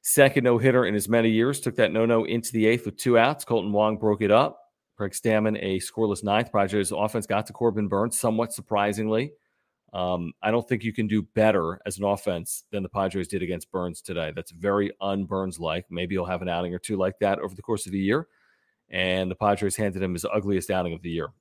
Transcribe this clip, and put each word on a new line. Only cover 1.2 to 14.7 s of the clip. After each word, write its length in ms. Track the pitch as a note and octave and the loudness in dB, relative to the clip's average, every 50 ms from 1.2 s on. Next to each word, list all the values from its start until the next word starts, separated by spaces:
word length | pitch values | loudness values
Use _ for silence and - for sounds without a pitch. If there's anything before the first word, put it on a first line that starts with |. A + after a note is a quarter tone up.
| A2+ A2+ | 4 4
years. 300 | A2 A2 A#2 C3+ C#3 C#3 | 4 4 4 2 0 -2
Took 160 | - B2+ A2+ | -4 -4 0
that 140 | - A2+ F2 | 2 2 2
no-no 340 | E2 A2+ A2+ A#2 A#2 A2+ A2 | 4 2 2 4 4 2 2
into 280 | - A2+ A#2 A2+ - | 0 -2 -4 -4 -4
the 140 | - A2+ G#2+ | 0 2 4
eighth 180 | A2 A#2+ A#2+ - | 4 4 2 -2
with 120 | G#2+ - | -8 -10
two 220 | - - B2+ A#2+ A2+ | -2 0 4 6 6
outs. 260 | A#2 C3+ D3+ - - | 6 4 2 -4 -4
Colton 280 | - A#2+ A2 F2+ G#2 | -2 -2 0 0 0
Wong 240 | G#2 G#2 G#2+ G#2+ A2 | 2 2 2 2 2
broke 260 | G#2+ A2+ G#2+ G#2 G2+ | 0 2 0 2 2
it 80 | A2 G2 | 4 6
up. 300 | G#2 A#2 C#3+ - - - - _ _ _ _ _ _ | 6 6 6 4 -2 -10 -20 _ _ _ _ _ _
Craig 160 | - G#2 F#2+ | -8 -8 -6
Stammen, 460 | - - - A#2 A2 G#2+ G#2+ A2 G#2+ - | -6 -2 0 2 2 2 2 0 -2 -2
a 200 | F2+ F#2+ F#2+ F#2 | -4 -4 -4 -4
scoreless 420 | - - _ A2+ A2+ G#2 G2+ - | -6 -8 _ -2 -2 -2 -2 -2
ninth. 300 | G#2+ G2+ G2+ A2 A#2 A#2 | 0 0 2 2 0 0
Padres 400 | - G#2 G2 F#2 G2+ G#2 G2 - | 0 0 0 2 0 -2 -2 -2
offense 340 | G2+ D#2 G#2 G#2+ - A2+ G#2 | -2 -2 -2 -2 -2 -4 -4
got 200 | - G2+ G#2 A2 | -2 -2 -2 -2
to 60 | - | -4
Corbin 360 | G#2+ - A#2+ A#2 G2 A2 G#2 F#2 | -6 0 0 0 0 0 -2 0
Burns, 300 | G2 G2 G#2+ A#2+ - - | 0 0 0 -2 -2 -2
somewhat 340 | - A2+ A2 A2 A#2 A2+ | -2 0 0 0 -2 -4
surprisingly. 800 | - - - _ A2 G2+ G2+ G#2 G2+ G#2+ A2 A2 A2 A2+ C3+ D3 D3 _ _ _ _ _ _ _ _ _ _ _ | -6 -14 -6 _ -2 0 0 0 0 -2 -2 0 0 0 -2 -4 -10 _ _ _ _ _ _ _ _ _ _ _
Um, 400 | - F#2 F2+ F2+ F2+ F2 F2 E2 - _ | -6 -4 -2 -2 -2 -2 -4 -8 -10 _
I 80 | - G#2+ | -2 0
don't 180 | A2 A#2+ A2+ - | 0 0 0 -2
think 160 | B2+ G#2+ G#2 | -4 -4 -4
you 80 | A2+ | -6
can 140 | G#2 - A2 | -4 -4 -2
do 160 | G2+ G#2+ G#2+ | 0 0 -2
better 580 | F2 _ _ A2 G#2+ A2 G#2+ F#2+ D#2+ E2 F2+ - _ | -2 _ _ 2 4 4 4 4 0 0 -4 -6 _
as 120 | G2+ - F#2 | -10 -6 -2
an 60 | G2+ | 0
offense 600 | G2 G2+ G2 - G#2 F2+ E2 F2 - - - _ _ | 0 0 0 0 -4 -4 -4 -6 -8 -10 -12 _ _
than 120 | - G2+ | -8 -6
the 60 | F#2+ F2 | -6 -4
Padres 400 | - G2+ F#2+ F#2 F2+ G2 F2+ - | -2 -2 -2 0 -2 -4 -6 -4
did 140 | - F#2 | -4 -6
against 300 | F2+ E2+ F2+ E2 - _ | -4 -4 -6 -8 -8 _
Burns 280 | - F#2 F2+ F2+ E2+ - | -6 -4 -4 -4 -6 -10
today. 320 | _ - F2+ E2+ D#2+ D#2 D2+ | _ -8 -6 -6 -6 -6 -6
That's 160 | E2 E2 - | -10 -12 -12
very 420 | E2+ E2+ F2+ G2+ | -14 -4 -2 0